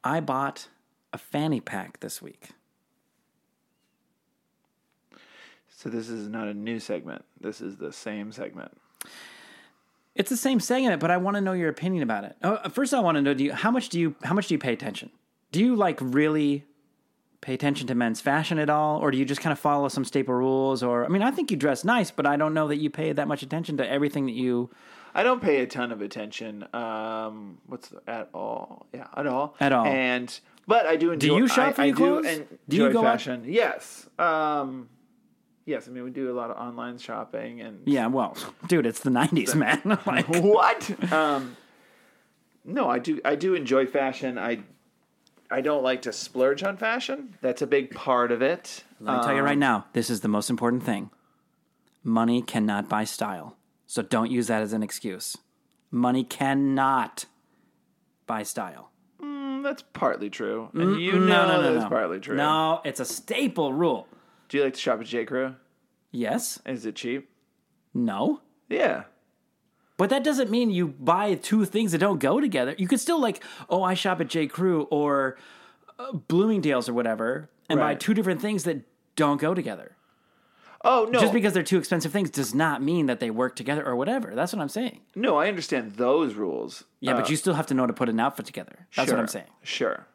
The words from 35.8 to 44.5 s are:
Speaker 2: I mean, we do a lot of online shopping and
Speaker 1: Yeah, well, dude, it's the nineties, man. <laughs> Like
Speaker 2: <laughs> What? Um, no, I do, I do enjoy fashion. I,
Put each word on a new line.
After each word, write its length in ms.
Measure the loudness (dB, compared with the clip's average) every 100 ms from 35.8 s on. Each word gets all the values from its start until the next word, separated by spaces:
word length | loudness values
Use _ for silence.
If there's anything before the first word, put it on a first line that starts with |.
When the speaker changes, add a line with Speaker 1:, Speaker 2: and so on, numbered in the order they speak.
| -6
Speaker 2:
I 60 |
mean, 100 | -12
we 80 | -10
do 220 | -6 -6
a 20 |
lot 160 | -4 -6
of 60 | -8
online 420 | -10 -10 -10 -12
shopping 600 | -10 -10 -8 -10 -10 -12
and 220 | -14 -8
Speaker 1:
Yeah, 240 | 0 0 2
well, 280 | 0 -2 -6 -14 -14 0
dude, 200 | 2 2
it's 120 | -2
the 100 | 0
nineties, 440 | 2 4 2 2
man. 260 | 2 2 0
<laughs> 200 | 0 0
Like 220 | 0 -2 2
Speaker 2:
<laughs> 20 |
What? 840 | 4 6 6 6 2 -4 -4 0
Um, 440 | 2 2 0 -4 -14 _ _ _ _ _ _ _ _ _ _
no, 240 | -8 -2 0
I 100 | 0
do, 220 | 0 -2
I 120 | 0 0
do 180 | 0
enjoy 320 | 0 2 2 4
fashion. 500 | 2 0 -2 -6 -4
I, 280 | -4